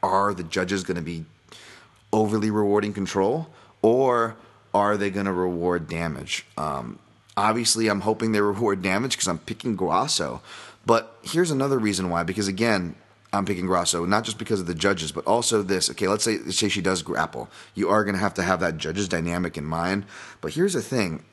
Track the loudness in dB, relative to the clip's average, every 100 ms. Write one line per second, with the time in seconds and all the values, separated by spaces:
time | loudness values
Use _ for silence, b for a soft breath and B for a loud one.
0 | 0 2 2 0 -4 -2 0 -2 -2 -4
1 | -6 -8 -12 _ _ B B B B B
2 | _ 0 2 2 2 2 4 4 2 -2
3 | -2 2 2 2 -4 B B B 4 6
4 | 4 4 2 -4 B B B 2 2 2
5 | 0 -2 -2 0 0 0 0 0 -2 -4
6 | -4 -6 -6 -8 -8 -8 -6 -6 -8 -14
7 | _ _ _ 0 2 2 2 2 2 2
8 | 2 0 2 4 2 2 0 2 2 0
9 | 0 -2 -2 -2 -4 -8 -4 -2 0 2
10 | 2 0 -2 -6 B B B B 2 2
11 | 2 -10 -4 0 2 2 0 2 0 0
12 | 0 -2 -2 -2 -2 0 2 2 -2 -8
13 | -18 _ _ -2 -2 -2 0 0 2 0
14 | 2 0 0 -6 -2 -2 -2 0 0 0
15 | -2 -4 0 2 2 0 2 0 -2 -2
16 | 0 0 0 -2 -4 -2 0 0 0 -2
17 | -2 -2 -4 -6 -12 B B -4 2 2
18 | 2 0 0 0 0 2 0 -2 -4 -4
19 | -2 -2 -2 -2 -4 -6 -6 -4 -2 -2
20 | -6 B B B -6 0 0 0 -2 -2
21 | -2 -4 -10